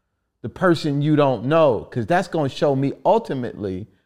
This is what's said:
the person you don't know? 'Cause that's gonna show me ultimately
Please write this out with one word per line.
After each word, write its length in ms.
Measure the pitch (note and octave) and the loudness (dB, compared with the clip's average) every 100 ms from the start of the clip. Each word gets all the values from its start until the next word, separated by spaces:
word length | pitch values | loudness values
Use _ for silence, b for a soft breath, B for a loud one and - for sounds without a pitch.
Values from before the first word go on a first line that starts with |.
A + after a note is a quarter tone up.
| _ _ _ _ | _ _ _ _
the 80 | A#2 | -14
person 520 | - F#3 E3 D#3 C#3+ | -2 2 2 0 0
you 140 | D3 D3+ | 2 4
don't 300 | C#3+ A#2+ A#2+ | 2 0 0
know? 400 | D#3+ D#3 G#2 - | 4 4 2 -4
'Cause 160 | B2+ A2 | -6 -2
that's 200 | F3 F#3+ | 0 0
gonna 220 | E3 C#3 | -2 -4
show 260 | - D#3+ C3+ | 0 0 0
me 160 | C#3 - - | -2 -2 0
ultimately 840 | A3 A3+ C#3 A#2 - G2+ F#2 G#2+ _ | 2 0 -6 -8 -8 -8 -8 -10 _